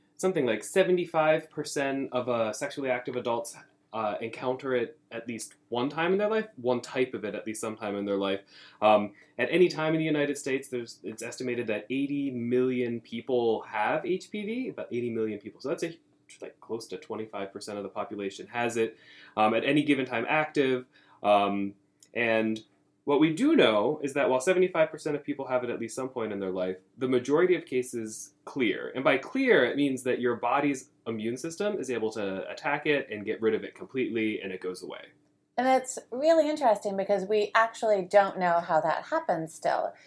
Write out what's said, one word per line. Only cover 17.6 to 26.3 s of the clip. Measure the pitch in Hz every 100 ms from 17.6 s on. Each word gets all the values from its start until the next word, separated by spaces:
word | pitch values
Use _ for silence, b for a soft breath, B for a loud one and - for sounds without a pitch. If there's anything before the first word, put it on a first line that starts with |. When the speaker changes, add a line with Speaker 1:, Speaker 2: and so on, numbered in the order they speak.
| 104 104
Speaker 1:
of |
the | 98
population | - 101 104 101 - -
has | 120 120 117
it, | 113 B B B B -
um, | 107
at | 113
any | - 143
given | 135 139 127
time | 117 117
active. | 156 156 - 135 127 127 b b b
Um, | 101 104 101 101 101 98 _ _ -
and | 110 117 113 110 110 - _ _ _ -
what | 139
we | 160
do | 156 277 311
know | 127 107 107 151
is | 143 135
that | 123
while | 127
seventy-five | 185 185 180 180 156
percent | 151 156 147
of |
people | - 135 131
have | 127
it | 123
at | 117
least | 117 -
some | 131
point | 127 110